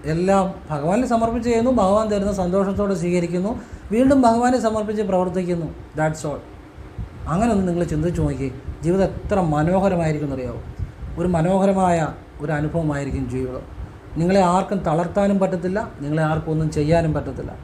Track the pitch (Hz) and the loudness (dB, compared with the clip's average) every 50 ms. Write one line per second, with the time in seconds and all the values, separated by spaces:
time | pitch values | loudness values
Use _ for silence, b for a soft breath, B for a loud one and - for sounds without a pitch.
0 | - 147 160 165 180 190 196 196 185 - - - - - 156 143 143 165 196 240 | -2 -2 -2 0 2 4 4 4 2 0 -4 -10 -8 -6 -6 -2 0 2 2 2
1 | 262 - 240 226 226 226 233 247 220 240 233 226 233 262 262 233 196 185 202 214 | 2 2 2 2 2 0 0 0 0 2 2 2 4 4 4 4 4 4 4 4
2 | 220 208 208 202 196 208 202 190 180 180 180 196 196 196 196 196 202 202 196 170 | 2 2 0 0 0 0 0 0 0 2 2 2 2 2 0 0 0 0 0 0
3 | 170 175 175 180 170 165 175 175 185 214 247 247 B B B B B - 190 226 | 0 0 2 0 0 0 -2 -2 -2 -2 -4 -6 B B B B B -2 2 4
4 | 262 269 285 269 247 233 226 233 240 247 262 247 208 220 220 214 214 208 214 208 | 6 6 6 6 6 6 6 4 2 2 2 2 0 0 0 0 -2 -2 -2 -2
5 | 208 190 190 180 180 185 170 185 180 175 175 170 160 151 - - - - - 151 | 0 0 2 2 2 0 0 -2 -2 -2 -2 -2 -4 -6 -10 -12 -16 -10 -4 -2
6 | 156 156 156 - - 151 139 - - - - - - - - - - - - - | -2 -2 -2 -4 -6 -6 -6 -8 -10 -16 -18 -20 -20 -20 -18 -18 -18 -14 -10 -12
7 | - - - - - - 151 185 226 240 220 196 190 180 170 175 170 151 160 151 | -12 -10 -12 -12 -6 -2 0 2 2 2 2 2 2 0 0 0 0 0 0 0
8 | 156 180 165 170 156 147 139 127 139 131 - - - - - - 143 165 180 196 | 0 0 0 0 0 0 0 -2 -4 -6 -6 -8 -10 -12 -10 -4 -2 0 2 2
9 | 190 - - - - - 208 196 175 160 151 147 151 170 185 190 190 196 180 170 | 2 0 -2 -6 -4 -2 0 0 2 2 2 2 2 2 2 2 2 2 2 2
10 | 165 156 156 147 147 139 135 127 127 120 113 117 - - - - - - - - | 0 0 0 -2 -2 -4 -4 -4 -6 -6 -8 -10 -12 -14 -8 -8 -10 -10 -8 -12
11 | - - - - 170 185 175 160 160 180 190 190 190 202 190 190 185 180 170 165 | -12 -10 -4 -2 0 2 2 2 2 4 4 4 4 4 4 4 4 4 4 2
12 | 156 139 - - - - - - 143 151 156 147 151 151 156 170 165 151 143 139 | 0 -2 -4 -10 -18 -18 -12 -8 -4 -2 -2 -2 -2 -2 -2 0 0 0 -2 -2
13 | 139 135 131 139 131 120 123 127 131 127 127 131 - - - - - - - - | -4 -4 -4 -4 -4 -4 -4 -4 -4 -4 -6 -10 -12 -12 -12 -14 -14 -14 -14 -18
14 | - - - 147 165 180 190 196 185 175 175 190 180 - - 190 156 175 151 160 | -18 -8 -4 0 2 4 4 4 4 4 4 2 2 0 -2 -2 0 0 0 0
15 | 175 170 - 202 202 196 202 196 190 185 185 175 175 180 190 214 233 - - - | 0 0 0 0 2 2 2 2 2 0 0 -2 -4 -4 -4 -4 -6 -6 -10 -8
16 | 143 143 151 160 156 156 160 160 160 160 156 156 156 151 - 151 147 151 165 170 | -6 -2 0 0 0 0 0 -2 -2 -2 -2 0 0 0 0 0 2 4 4 4
17 | 160 151 147 147 131 139 127 - 139 - - - | 4 2 0 -2 -4 -6 -8 -8 -10 -10 -12 -14